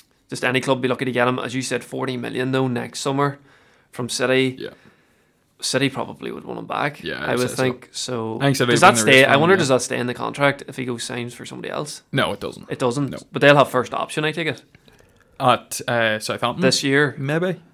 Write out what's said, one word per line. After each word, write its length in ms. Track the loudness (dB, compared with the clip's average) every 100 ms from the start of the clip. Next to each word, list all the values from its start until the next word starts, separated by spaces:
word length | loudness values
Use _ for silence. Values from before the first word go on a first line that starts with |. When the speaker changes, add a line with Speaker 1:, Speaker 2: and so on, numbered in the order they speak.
| -20 _ -14
Speaker 1:
just 140 | -6
any 160 | -2 0
club 220 | 0 0
be 60 | 0
lucky 160 | -2
to 80 | -2
get 160 | 0 0
him. 100 | 0
As 160 | -4
you 80 | -6
said, 220 | -4 -6
forty 320 | -6 -8 -6 -6
million, 340 | -6 -4 -2
though, 160 | 0 0
next 320 | -2 -6 -6
summer 400 | -4 0 -2 -2 _ _ _ _ _
from 160 | -10 -6
City. 480 | -2 2 2 2 -2
Speaker 2:
Yeah. 120 | -12 -14 _ _ _ _ _ _ _ _
Speaker 1:
City 280 | -4 0 0
probably 440 | -2 -10 -10 -10
would 120 | -10
want 140 | -10 -12
him 80 | -6
back, 360 | -4 -4 -6
Speaker 2:
Yeah, 220 | -10 -8
Speaker 1:
I 80 | -4
Speaker 2:
I'd 60 | -2
Speaker 1:
would 100 | -2
Speaker 2:
say 60 |
so. 80 | 0
Speaker 1:
think. 260 | -2 -2 -10
So 440 | -12 -8 -6 -6 -2
Speaker 2:
I 60 | 0
think 100 | 2
City 160 | 4
Speaker 1:
does 80 | 6
Speaker 2:
have 140 | 8 6
Speaker 1:
that 40 |
Speaker 2:
been 60 | 6
the 60 |
Speaker 1:
stay? 60 | 8
Speaker 2:
reason 120 | 8
Speaker 1:
I 40 | 6
wonder, 180 | 6
Speaker 2:
why. 40 | 4
Speaker 1:
does 80 | 4
that 140 | 2
stay 160 | 0 -4
in 80 | -4
the 40 |
contract 500 | -4 -6 0 0 0 -8
if 100 | -10
he 80 |
goes 200 | -8 -6
signs 280 | -6 -8 -8
for 140 | -12 -16
somebody 240 | -12 -8
else? 320 | -8 -8 -10 _
Speaker 2:
No, 200 | -2 -2
it 80 | -2
doesn't. 280 | -8 -12 -10
Speaker 1:
It 80 | -2
doesn't? 300 | -2 0 -4
Speaker 2:
No. 80 | -6 -10
Speaker 1:
But 80 | 4
they'll 160 | 6 8
have 140 | 6
first 240 | 2 -2
option, 300 | -4 -6 -4
I 80 | -4
take 160 | -4 -6
it? 140 | -6 _ _ _ _ _ _ _ -2
Speaker 2:
At, 400 | 2 2 0 -10 -4
uh, 300 | 0 0 0
Southampton? 420 | -4 -4 -4 0
Speaker 1:
This 220 | 2 2
year? 320 | 2 2 2 -2
Speaker 2:
Maybe. 420 | -4 -2 -2 -6 -10